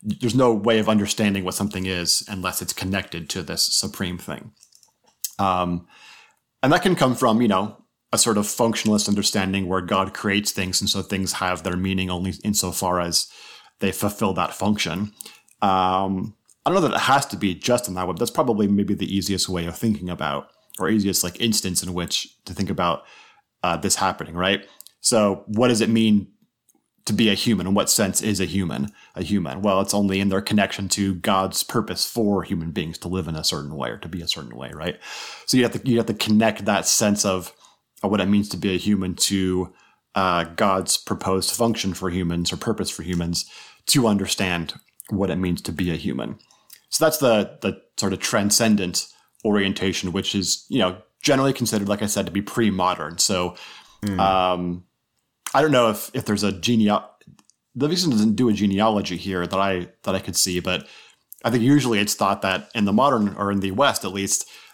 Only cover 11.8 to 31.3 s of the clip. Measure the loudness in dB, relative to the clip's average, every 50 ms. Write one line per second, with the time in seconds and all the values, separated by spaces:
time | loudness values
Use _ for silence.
11.8 | 0 0 0 0 0 -2 -2 -2 -2 -4 -6 -4 -4 -2 -2 0 -2 -2 -2 -2
12.8 | -2 0 0 0 0 0 -2 -2 -2 -4 -10 -20 -20 -20 -20 -20 -20 -20 _ -4
13.8 | -2 -2 -2 0 -2 -4 -2 0 -2 0 0 0 -2 -2 -2 -2 0 0 0 0
14.8 | -2 -4 -4 -4 -6 -8 -10 -14 -20 -20 -20 -20 _ _ _ -2 0 2 4 4
15.8 | 4 2 2 2 0 0 -2 -2 -4 -8 -10 _ _ _ _ _ -2 2 2 4
16.8 | 2 2 2 0 2 4 2 2 2 0 -6 -2 -2 -2 -2 -2 0 0 0 0
17.8 | 0 -2 -4 -4 -2 -4 -2 -2 -2 -2 0 -2 0 0 2 2 2 2 2 2
18.8 | 2 0 -2 -4 -2 -2 -2 -2 -2 -2 -2 -2 -2 -2 -2 -4 -4 -6 -6 -2
19.8 | 0 0 0 0 -2 -8 -6 -4 -4 -4 -4 -4 -8 -10 _ _ _ _ -10 -4
20.8 | -2 0 2 2 2 0 0 0 -2 -4 -4 -2 -2 0 0 0 -2 -2 -4 -4
21.8 | -4 -4 -4 -6 -4 -4 -4 -6 -6 -8 _ _ -16 -14 -6 -6 -4 -4 -2 -2
22.8 | 0 0 0 -2 -6 -14 -20 -20 -20 -20 _ _ _ _ _ -4 -2 -2 -2 0
23.8 | -2 -2 -2 0 0 -2 -2 -2 -8 -10 -6 -2 0 0 0 -2 -4 -10 -20 -20
24.8 | -20 -20 _ _ -2 2 4 4 4 4 2 0 -6 -6 0 2 4 4 4 4
25.8 | 2 2 4 4 4 6 4 4 2 0 _ _ _ _ _ _ _ _ _ _
26.8 | _ _ _ _ -6 -4 0 2 4 4 4 2 2 2 2 2 2 2 2 2
27.8 | 2 2 2 2 2 0 0 -2 0 0 0 0 -2 -2 0 -2 -2 -2 -2 -4
28.8 | -4 -6 -8 -14 -20 -16 -8 -8 -4 0 0 0 0 -2 -4 -2 0 2 2 2
29.8 | 2 2 0 2 2 2 2 2 2 2 0 0 0 2 2 2 2 2 0 -4
30.8 | -4 -4 -2 0 0 0 0 -2 0 2